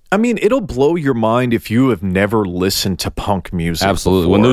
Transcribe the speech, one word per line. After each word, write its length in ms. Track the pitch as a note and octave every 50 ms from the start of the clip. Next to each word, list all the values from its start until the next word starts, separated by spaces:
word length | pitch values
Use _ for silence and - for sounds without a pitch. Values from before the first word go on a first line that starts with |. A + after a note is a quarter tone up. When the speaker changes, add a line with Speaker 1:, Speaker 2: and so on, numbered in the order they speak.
| - -
Speaker 1:
I 60 | -
mean, 220 | - A3+ B3 A3+ -
it'll 200 | D#3+ G#3+ B3+ C#4 G3
blow 340 | A#2+ A#2+ B2 C#3 D3 E3+
your 180 | F3+ D3 C3+ B2+
mind 380 | A#2 A2+ A2+ A#2 B2 B2+ A#2+ A#2
if 180 | A2 - -
you 200 | A2 A#2+ C3+ C3
have 120 | A2+ E2+ G2+
never 420 | F#2+ F2+ F#2+ G2+ G2 A2+ G#2+ G#2
listened 520 | F2+ F2 F2 F2+ G2 F#2+ - - G2+ F2+ -
to 100 | - G2
punk 420 | - - - G#2 G2+ F#2 - - -
music 340 | F2 E2 E2+ E2+ D#2+ F#2
Speaker 2:
Absolutely. 440 | G2 F#2+ - - F2+ F#2 F#2 E2+ F2
When 100 | F#2+ G2+
Speaker 1:
before. 80 | A2 B2+